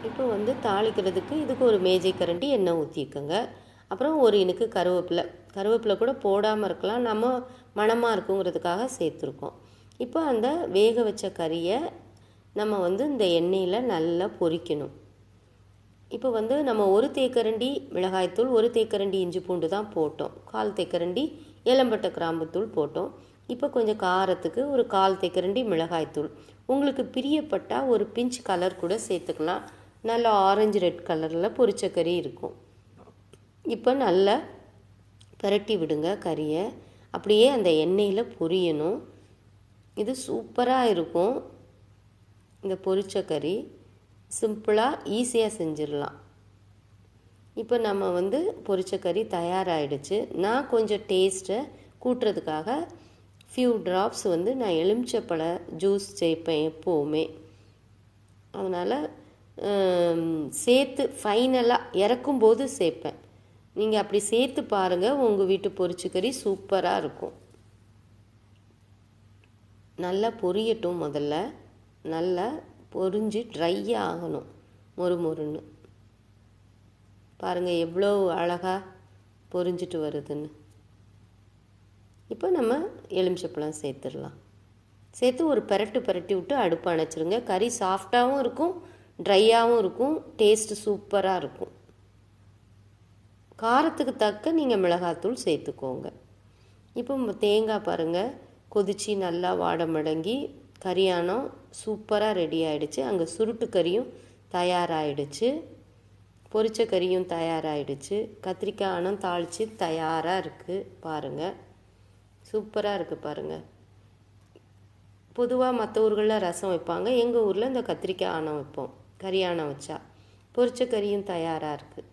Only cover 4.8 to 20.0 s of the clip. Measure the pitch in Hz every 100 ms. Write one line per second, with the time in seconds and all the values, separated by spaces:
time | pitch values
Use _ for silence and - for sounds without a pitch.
4.8 | 180 180 180 170 - - - 202 196 226
5.8 | 220 196 233 269 202 196 214 214 196 170
6.8 | 190 240 240 214 240 254 247 - - 202
7.8 | 214 233 233 208 214 196 180 160 175 180
8.8 | 254 - 160 143 143 131 - - - -
9.8 | - - 247 320 320 233 240 320 - 185
10.8 | 214 233 220 208 196 - 165 170 170 233
11.8 | 339 - - - - _ _ 208 214 202
12.8 | 175 196 294 269 190 170 170 190 180 208
13.8 | 254 175 160 170 196 - 170 170 - 147
14.8 | 139 - - _ - _ _ _ - -
15.8 | _ _ - 233 254 226 220 285 277 214
16.8 | 202 196 277 277 254 247 220 220 254 285
17.8 | - 175 185 190 180 180 254 240 233 240
18.8 | 220 202 202 190 180 175 180 180 160 196
19.8 | 214 170